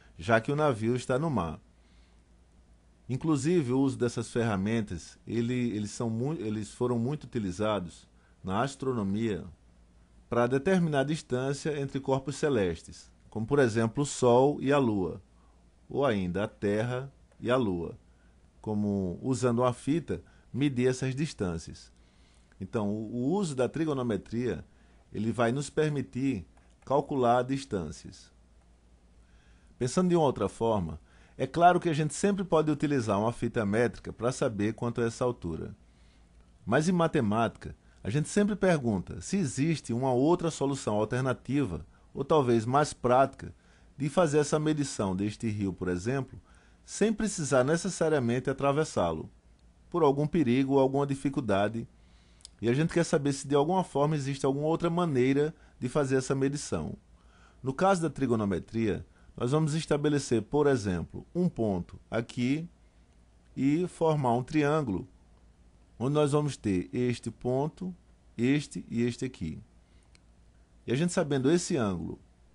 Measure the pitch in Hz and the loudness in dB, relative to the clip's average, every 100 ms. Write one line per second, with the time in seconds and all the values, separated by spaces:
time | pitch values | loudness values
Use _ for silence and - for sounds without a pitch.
0 | - - 87 113 127 147 151 107 113 123 | -20 -10 2 2 2 0 0 0 0 -2
1 | - 127 165 117 82 78 - _ _ - | -2 -2 0 -2 -4 -8 -16 _ _ -20
2 | - _ _ _ _ _ _ _ _ _ | -20 _ _ _ _ _ _ _ _ _
3 | - 131 160 147 139 180 120 131 135 113 | -8 -4 0 2 4 2 2 2 2 2
4 | 120 123 113 123 113 98 101 117 104 85 | -2 -2 -4 0 2 2 2 0 -2 -8
5 | - - - 113 117 127 120 104 104 - | -10 -16 -6 -2 0 0 -2 -2 -6 -4
6 | 120 113 135 160 214 107 101 - 123 120 | -4 -2 -4 -4 -4 -6 -8 -4 -2 0
7 | 117 151 123 123 98 87 107 104 85 - | -2 -4 -6 -6 -4 -2 -2 -2 -4 -12
8 | - _ _ _ 92 98 135 - 131 123 | -20 _ _ _ -4 -2 -2 -4 -4 -2
9 | 98 101 113 90 82 - _ _ _ _ | -2 -2 -2 -2 -8 -18 _ _ _ _
10 | _ - - 120 123 135 165 190 165 143 | _ -20 -4 0 2 2 2 2 2 0
11 | 139 156 - 123 135 139 160 147 139 139 | 0 -2 -4 -2 -2 -4 -4 -4 -4 -4
12 | 135 135 143 - 151 120 92 80 - - | -2 -2 -2 -2 0 2 0 -2 -10 -20
13 | - _ - 110 113 143 123 110 113 139 | -20 _ -14 -8 0 4 4 4 0 0
14 | 143 - 123 120 139 147 131 143 127 101 | -4 2 6 8 6 4 2 2 2 2
15 | 85 87 - _ _ _ _ _ - 123 | -2 -6 -14 _ _ _ _ _ -6 0
16 | 139 104 90 90 107 - 101 104 120 127 | 2 2 0 -2 -4 -2 -2 0 -2 -4
17 | 135 - _ - 107 131 107 87 80 - | -8 -14 _ -8 0 0 2 -2 -6 -10
18 | - _ - _ _ _ 110 107 104 101 | -20 _ -20 _ _ _ -6 -2 0 0
19 | 92 87 131 123 123 117 127 120 - 165 | -2 -4 -4 0 0 2 0 0 -2 -2
20 | - 90 - - _ 120 147 120 123 127 | -2 -8 -10 -20 _ -2 -2 2 0 0
21 | 131 131 160 - 92 85 - 78 - - | -4 -4 -6 -4 -4 -4 -10 -16 -20 -20
22 | - _ - _ _ - 98 117 104 107 | -20 _ -20 _ _ -16 -8 -4 -4 -4
23 | 110 120 127 196 180 131 120 135 160 135 | -6 -4 0 0 0 0 -2 0 -2 -2
24 | 120 98 - 113 123 80 - _ - - | -2 -4 -4 -4 -4 -6 -10 _ -20 -20
25 | _ 95 110 107 117 135 139 - 151 143 | _ -6 -4 0 0 0 -2 -2 0 -2
26 | - 123 135 107 - - _ _ - 139 | -6 -4 -2 -2 -8 -18 _ _ -2 0
27 | 143 143 120 123 127 135 135 98 78 - | 0 2 4 4 2 -4 -4 -6 -6 -10
28 | - - - _ _ _ _ _ _ _ | -16 -20 -20 _ _ _ _ _ _ _
29 | _ - - - - - - - 120 - | _ -20 -20 -20 -20 -20 -20 -6 -2 2
30 | 185 175 147 113 98 - 113 107 82 82 | 4 4 4 2 -2 0 0 0 -2 -8
31 | - - - - 131 160 170 175 170 147 | -16 -20 -18 -6 -4 4 6 6 2 0
32 | 156 - 202 196 185 160 156 147 151 143 | -2 0 0 0 2 2 2 0 0 0
33 | 110 101 113 117 117 123 101 110 117 - | 2 2 0 -2 -4 -2 0 2 2 -2
34 | - - 117 - 139 101 104 113 120 117 | -12 -6 -4 -2 -2 0 -2 -2 -4 -2
35 | 117 - 123 117 85 80 82 - - _ | -2 0 -2 -2 -6 -8 -10 -14 -20 _
36 | - - _ - - _ - 127 160 180 | -20 -20 _ -20 -20 _ 0 2 2 2
37 | 165 160 107 110 110 - 80 - - - | 2 2 0 2 0 -2 -12 -16 -20 -12
38 | - 139 160 202 208 202 185 170 117 98 | -4 -2 0 2 0 2 2 2 2 0
39 | - 90 - 202 143 123 160 151 - 117 | -2 -10 -4 -2 -2 0 0 -2 -4 -2
40 | 131 123 147 175 165 - 139 135 - 104 | 0 2 4 4 0 -2 -2 -2 -2 0
41 | 107 123 131 120 - 143 117 82 - - | 0 0 -2 -4 -2 -2 -2 -4 -10 -20
42 | - - 139 156 123 117 110 143 147 - | -14 -10 0 2 4 2 2 2 0 -2
43 | 120 127 135 - 120 - _ _ - - | 2 4 4 0 -16 -18 _ _ -20 -8
44 | 143 190 170 151 147 156 151 156 139 - | -2 0 2 2 2 0 0 0 -2 -2
45 | 98 92 104 107 113 104 98 87 92 90 | -2 0 -2 -2 -4 -2 -4 -2 -4 -2
46 | 104 139 127 120 - - _ - - - | -2 -4 -6 -12 -20 -20 _ -20 -16 0
47 | 214 214 220 - 135 135 127 165 190 - | 0 2 -2 -4 2 4 4 2 0 0
48 | 160 151 117 123 135 135 135 139 156 - | 2 2 2 0 -2 0 0 2 0 0
49 | 85 80 - - _ _ - _ - 170 | 0 -2 -8 -16 _ _ -20 _ -6 2
50 | 147 139 151 175 120 127 135 135 135 135 | 4 4 2 2 4 4 4 4 4 4
51 | 143 135 143 139 117 98 104 113 123 - | 0 -2 -2 -2 0 2 2 -2 -10 -14
52 | - - - - - - 110 131 165 175 | -20 -20 -20 -20 -20 -4 0 2 2 2
53 | 165 160 143 139 139 143 151 190 175 139 | 2 2 0 -2 0 2 2 0 0 0
54 | 147 156 135 139 139 139 151 160 170 170 | 0 0 -4 -2 0 0 0 0 0 0
55 | 175 131 127 139 151 - - - 123 151 | 2 4 4 4 0 -2 -16 -8 -2 0
56 | 139 135 131 135 135 143 - 90 78 - | 2 2 0 0 0 -2 -6 -6 -6 -10
57 | - - - - - - 123 135 185 190 | -16 -20 -20 -20 -20 -10 -8 0 2 2
58 | 160 135 131 113 101 85 - 113 107 90 | 0 -2 0 2 2 -2 -2 -2 0 -2
59 | - _ - - 123 151 156 160 - 151 | -6 _ -20 -6 0 0 0 -2 -2 0
60 | 147 143 - 113 101 147 143 131 101 87 | 2 0 0 -2 0 2 4 2 0 -4
61 | 71 92 - 170 175 - 110 92 87 - | -6 -12 -8 -2 -2 0 0 -2 -4 -12
62 | - 117 120 - 123 151 170 - _ _ | -6 -6 -4 -4 -2 -2 -6 -14 _ _
63 | _ _ _ _ _ - 135 156 180 - | _ _ _ _ _ -2 0 2 0 0
64 | 160 151 127 120 127 156 143 156 131 87 | 2 2 2 0 0 0 2 2 0 -4
65 | 135 - - - - _ - _ _ - | -6 -14 -20 -20 -20 _ -20 _ _ -6
66 | 127 147 147 147 147 - 107 92 - 123 | -2 2 2 2 0 -2 0 0 -2 -2
67 | 123 117 117 - 120 131 151 - 185 175 | -2 -2 -6 -6 -2 -2 -2 -6 -10 -12
68 | _ _ _ - 123 147 143 175 - 117 | _ _ _ -2 0 0 -2 -10 -6 -2
69 | 120 117 131 - 80 - - _ _ - | -2 -2 -8 -8 -10 -10 -14 _ _ -20
70 | _ - _ _ _ _ _ _ - 127 | _ -20 _ _ _ _ _ _ -4 -2
71 | 175 196 151 139 127 170 - 160 107 87 | 0 0 0 0 2 2 2 -2 -2 -4
72 | 85 - - _ _ | -6 -10 -18 _ _